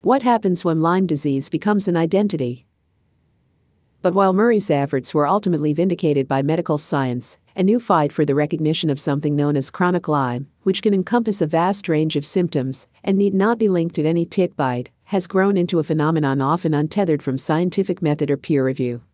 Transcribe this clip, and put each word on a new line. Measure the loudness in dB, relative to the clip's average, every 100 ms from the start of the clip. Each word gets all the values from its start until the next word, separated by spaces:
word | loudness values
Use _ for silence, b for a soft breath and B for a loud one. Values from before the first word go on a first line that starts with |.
What | 2 2
happens | 4 2 2 0 0
when | 2
Lyme | 2 2 0
disease | 0 0 -2 -2
becomes | -4 0 0 0
an | 0
identity? | 2 2 0 -2 -4 -6 _ _ _ _ _ _ _ _ _ _ _ _ _ _
But | 0 2
while | 2
Murray's | 4 4 2 2
efforts | 0 0 -2 -2
were | 0 2
ultimately | 2 0 0 0
vindicated | 0 0 0 0 0 0
by | 0
medical | 0 0 0 -2
science, | -2 -2 -2 -4 -8 -18 _ -2
a |
new | 2 2
fight | 2 2 2
for | 0 0
the |
recognition | 0 0 -2 -2 0 -2
of | -2
something | -2 -2 0 0
known | 0 0
as | -4
chronic | -2 0 0 -2
Lyme, | -2 -2 -4 -10 _
which | -2 0
can | 0 0
encompass | 0 -2 -2 -2
a | 0
vast | 0 0 -2 -2
range | 0 0 -2
of | -2
symptoms | -2 0 -2 -4 -8 -14 _
and | -2 0
need | 2 2
not | 2 2
be | 2
linked | 2 0
to | -2
any | 0 0 -2
tick | 0 -2 0
bite, | -2 -2 -8 _
has | _ -4 -2
grown | 0 2 2
into | 0 0
a |
phenomenon | 0 0 2 2 0 0
often | 0 0 0
untethered | 0 0 0 0 0
from | -2 -6
scientific | -2 0 0 -2 -2 -2
method | 0 0 0
or | -2
peer | 0 0 0
review. | -2 -4 -6 _